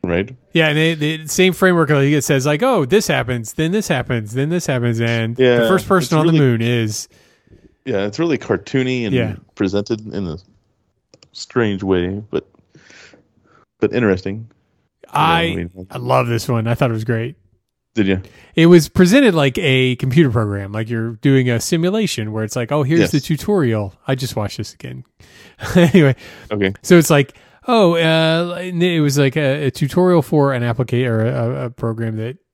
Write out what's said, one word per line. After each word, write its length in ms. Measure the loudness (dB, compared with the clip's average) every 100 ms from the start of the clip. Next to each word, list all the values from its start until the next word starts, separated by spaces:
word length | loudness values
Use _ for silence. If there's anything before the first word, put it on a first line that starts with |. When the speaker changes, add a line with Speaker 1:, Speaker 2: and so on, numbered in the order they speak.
Speaker 1:
Right? 300 | -2 -2 -4 -12 _
Speaker 2:
Yeah, 160 | 0 0
and 100 | 2
they, 160 | 0
the 320 | 0 -4 -4 -6
same 260 | 0 0
framework, 380 | 4 2 4 2
like, 180 | 2 2
it 140 | 0
says, 240 | 2 0 0
like, 160 | 0
"Oh, 220 | 0 0 2
this 220 | 0 2
happens, 460 | -2 -2 -6 -6
then 180 | -4 -2
this 160 | -2 -2
happens, 440 | -4 -2 -4 -4
then 160 | -4 -2
this 160 | -2 -2
happens," 340 | -2 -2 0
and 360 | -2 -2 -4 2
Speaker 1:
Yeah, 200 | 4 4
Speaker 2:
the 100 | 2
first 200 | 0 2
person 160 | 0 2 2
Speaker 1:
it's 40 |
Speaker 2:
on 60 | 2
the 60 |
Speaker 1:
really 60 | 4
Speaker 2:
moon 180 | 2 2
is 460 | 0 0 -2 -6 -12 _ _ _ _ -20 _ _ -6
Speaker 1:
Yeah, 160 | -4 -4
it's 120 | -4
really 180 | -2 -2
cartoony 680 | -2 -4 -2 -2 -2 -2 -2
and 80 |
Speaker 2:
Yeah. 220 | -2 -2 -6 _
Speaker 1:
presented 460 | -4 -2 -2 -4 -6 -6
in 140 | -8 -8
a 100 | -8 _ _ _ _ _ _ _ _ _
strange 500 | -20 -6 -2 -2 -2
way, 400 | -2 0 -2 -6 -6
but, 160 | -8 -8 _ _ _ _ -20 -20 _ _ _ _ _ _ _
but 120 | -2
interesting. 580 | 0 0 0 -4 -10 -14 _ _ _ _ _ -8
Speaker 2:
I, 320 | -2 0 0
Speaker 1:
You 60 | -2
know, 40 |
I 20 | -6 -8
mean, 120 | -14 -16
Speaker 2:
I 60 | -10
love 280 | 0 0 2
this 220 | -2 -2
one. 180 | -2 -2
I 80 |
thought 160 | -2 -2
it 40 |
was 100 | -2
great. 320 | -4 -4 -4 -12 _ _ _ _ _
Speaker 1:
Did 120 | -2 0
you? 160 | 0 -4 -20 -6
Speaker 2:
It 120 | 4 8
was 220 | 8 6
presented 460 | 2 4 6 4
like 220 | 2 0 0
a 380 | 0 2 0 -2
computer 340 | 0 4 4
program, 400 | 2 -2 -4 -6
like 180 | -8 -6
you're 220 | -6 -6 -2
doing 320 | 2 2 2
a 80 | -2
simulation 720 | -2 -2 0 -2 -2 -4 -6
where 120 | -6
it's 100 | -6
like, 160 | -6 -4
"Oh, 120 | -2
here's 160 | 0 0
Speaker 1:
Yes. 100 | 2
Speaker 2:
the 80 | -2
tutorial." 720 | -2 -4 -2 0 0 0 -4 _ -6
I 80 |
just 220 | -6 -4 -6
watched 220 | -6 -8
this 160 | -12
again. 300 | -12 -16 -16 -18 _ -20
<laughs> 400 | -20 -20 _ 0
Anyway. 400 | 4 6 6 4 0 -8 -20 -10
Speaker 1:
Okay. 220 | -4 -4 -4
Speaker 2:
So 160 | 4 4
it's 120 | 6
like, 260 | 2 0 _ _ _ -2
oh, 280 | 2 2 2
uh, 600 | 2 2 2 0 -2 -6
and 200 | -8 -2
it 180 | 0 2
was 180 | 2 2
like 180 | 0 2
a, 300 | -2 0 -2
a 40 |
tutorial 520 | -2 -2 2 4 2
for 300 | 2 0 2
an 100 | 0
applica-, 460 | -2 -2 -2 0 0
or 140 | 0 0
a, 380 | -2 -4 -4 -8
a 40 |
program 460 | -6 -6 -4 -6 -6
that 180 | -8 -12 _